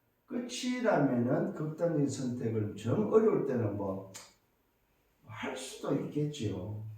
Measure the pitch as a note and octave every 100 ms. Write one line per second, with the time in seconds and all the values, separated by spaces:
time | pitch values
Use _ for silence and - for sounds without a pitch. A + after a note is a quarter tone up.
0 | _ _ - - - - B3 B3 - C#3+
1 | C3+ A#2+ A#2+ - F#3+ - D#3 D#3 E3+ D3+
2 | C3 - B2+ A#2+ A2+ A2 G2+ - A2+ G#3
3 | G#3 A3 A3+ - - A#2+ G#2+ G2+ G2 F#2+
4 | - - - _ _ _ _ _ _ _
5 | _ _ - A2 - - - - - C#3+
6 | - D3 D3+ - G2+ F#2+ G#2 G#2+ -